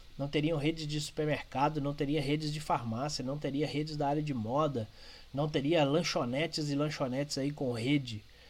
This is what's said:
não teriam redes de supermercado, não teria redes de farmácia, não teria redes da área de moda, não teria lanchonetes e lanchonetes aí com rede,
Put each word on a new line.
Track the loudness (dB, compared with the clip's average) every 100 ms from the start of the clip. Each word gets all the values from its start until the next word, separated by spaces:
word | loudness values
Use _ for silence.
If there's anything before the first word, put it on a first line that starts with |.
| -16 -6
não | -2
teriam | 2 2 2
redes | 0 0 -2
de | -4
supermercado, | -4 -2 0 0 -2 2 2 2
não | -2
teria | 0 0 2
redes | 2 0 0
de | -4
farmácia, | 0 0 0 -2 -2 -2
não | -4 -2
teria | -2 0 0
redes | 0 -2 0
da | 0
área | 2
de | 0
moda, | -2 0 2 2 0 -4 -10 -18 -18 -8
não | -2 0
teria | 0 2 4
lanchonetes | 6 4 2 0 0 0 0 -2 0
e |
lanchonetes | 2 0 0 -2 0 -2 0
aí | -2
com | 0 -2
rede, | 0 2 2 2 -8 -12 -20 -20